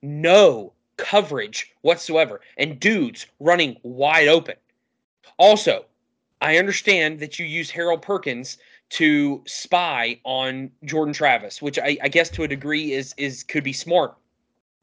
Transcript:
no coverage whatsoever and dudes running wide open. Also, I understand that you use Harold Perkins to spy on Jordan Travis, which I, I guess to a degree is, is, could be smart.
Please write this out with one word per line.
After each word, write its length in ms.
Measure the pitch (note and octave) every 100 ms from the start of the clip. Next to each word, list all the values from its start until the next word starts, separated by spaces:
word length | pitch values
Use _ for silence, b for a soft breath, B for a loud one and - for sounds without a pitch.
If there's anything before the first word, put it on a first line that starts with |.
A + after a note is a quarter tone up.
no 680 | C#3 D3 E3 G3 F#3 A#2 F#2+ _ _ -
coverage 760 | - G#3 E3 C3+ G#2+ - - _
whatsoever 580 | D3+ E3+ - D#3+ D3+ G2+ b b
and 220 | D3+ C#3
dudes 480 | G#3 G#3 A#2+ - - -
running 360 | D3 F3 D3 A#2
wide 460 | B2 B2 C#3+ D#3+ D3
open. 280 | E3 - - _ _ _ _ _ _ b b
Also, 460 | F#3+ G#3 E3 A#2 - _ _ _ _ -
I 180 | D3 E3
understand 640 | G3 F#3+ G#3+ F#3 D#3 D#3
that 180 | D3 -
you 80 | D3+
use 240 | E3 D3+
Harold 320 | E3 E3+ E3
Perkins 560 | - G3 D3 B2 B2 - b b -
to 520 | - D#3 D3 C#3+ C#3 -
spy 760 | - - F3 E3+ B2+ A#2 A#2+
on 460 | B2+ C3 C3 C3 C3+ _
Jordan 300 | C#3+ D#3 D3+
Travis, 460 | C#3+ C#3+ A#2+ G2+ -
which 180 | D3 C#3
I, 180 | C#3 D3
I 60 | C#3
guess 200 | E3+ E3
to 120 | -
a 60 | D3+
degree 440 | C#3 C#3+ D3+ D3+
is, 220 | C3+ C3+ -
is, 260 | C#3 B2
could 220 | - D3+
be 80 | C3+
smart. 440 | C#3 E3 F3 C3+ - _ _ _ _ _ _